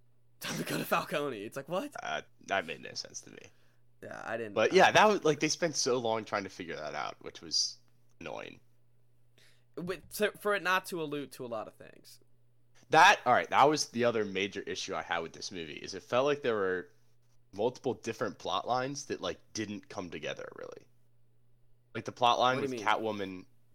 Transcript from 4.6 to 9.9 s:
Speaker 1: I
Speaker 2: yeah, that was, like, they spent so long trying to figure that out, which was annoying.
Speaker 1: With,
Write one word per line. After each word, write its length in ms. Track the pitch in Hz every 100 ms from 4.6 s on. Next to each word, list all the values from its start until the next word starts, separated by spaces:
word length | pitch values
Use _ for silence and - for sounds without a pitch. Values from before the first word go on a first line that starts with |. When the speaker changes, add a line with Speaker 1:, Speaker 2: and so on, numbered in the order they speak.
| 113
Speaker 1:
I 40 | 180
Speaker 2:
yeah, 140 | 135
that 180 | 143 214
was, 160 | 202
like, 160 | 160 143
they 80 | 151
spent 280 | - 170 139
so 220 | 135 127
long 260 | 113 110
trying 200 | 107 107
to 60 | 98
figure 260 | - 82 76
that 180 | 76
out, 220 | 73 52 -
which 200 | - -
was 380 | 82 - - - _ _ _ -
annoying. 400 | 80 53 50 50 _ _ _ _ _ _ - _ - - _ -
Speaker 1:
With, 240 | 175